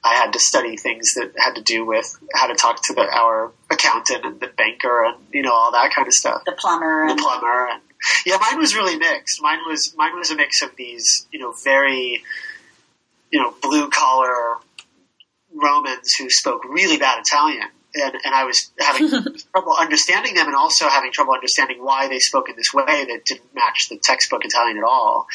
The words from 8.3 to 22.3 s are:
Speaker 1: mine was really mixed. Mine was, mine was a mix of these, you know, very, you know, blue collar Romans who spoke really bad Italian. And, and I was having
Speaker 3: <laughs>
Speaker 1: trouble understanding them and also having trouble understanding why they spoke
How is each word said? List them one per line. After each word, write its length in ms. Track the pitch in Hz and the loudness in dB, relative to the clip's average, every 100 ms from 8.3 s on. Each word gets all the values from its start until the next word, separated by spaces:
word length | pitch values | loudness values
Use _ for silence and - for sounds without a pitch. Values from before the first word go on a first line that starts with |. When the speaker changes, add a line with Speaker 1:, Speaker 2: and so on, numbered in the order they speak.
| 190 | 2
Speaker 1:
mine 220 | 214 277 | 2 2
was 160 | 311 214 | 0 2
really 220 | 190 160 | 0 0
mixed. 440 | 165 147 - - | 0 -2 -4 -2
Mine 180 | 151 160 175 | -2 -2 -4
was, 280 | 156 - 160 | -4 -4 -2
mine 180 | 156 175 | -2 -2
was 120 | 165 | -6
a 60 | 151 | -2
mix 260 | 143 - | 0 0
of 140 | 143 - | -2 -8
these, 500 | 123 120 - - - | -16 -2 0 0 -2
you 80 | 156 | -10
know, 140 | 123 113 | -10 -6
very, 580 | 135 135 139 131 123 120 - - - - _ _ _ _ _ _ _ | 2 4 4 0 -4 -6 -8 -12 -12 -16 _ _ _ _ _ _ _
you 80 | - | 0
know, 120 | 233 - | 0 -2
blue 280 | - 302 294 | 0 0 0
collar 680 | - - 214 - 123 117 113 _ - - _ _ _ _ _ _ | 0 2 4 2 0 -2 -6 _ -20 -20 _ _ _ _ _ _
Romans 600 | 156 147 143 131 123 - - | -6 0 0 -2 -8 -2 -2
who 120 | 131 | 0
spoke 340 | 123 147 123 123 | -2 0 -4 -4
really 320 | 151 190 151 | -2 0 2
bad 220 | 139 117 | 2 2
Italian. 480 | - 151 151 131 101 _ _ - | 2 2 2 0 -8 _ _ -4
And, 200 | 139 131 139 | -4 -4 -2
and 80 | |
I 120 | 135 127 | 0 2
was 260 | 127 - - | -2 -4 -2
having 280 | - 247 311 | 0 2 2
Speaker 3:
<laughs> 440 | 247 - - - | 2 -2 -10 -2
Speaker 1:
trouble 220 | 190 165 156 | -2 2 2
understanding 540 | 160 151 - 185 - | 2 2 2 0 2
them 140 | 180 151 | 0 2
and 80 | 139 | 2
also 320 | 131 - 156 | 2 4 4
having 220 | 139 127 | 2 0
trouble 220 | - 135 127 | -2 0 2
understanding 420 | 131 - 131 123 | 2 0 0 -2
why 240 | 131 131 135 | -2 0 0
they 100 | 131 | 0
spoke 320 | - | 0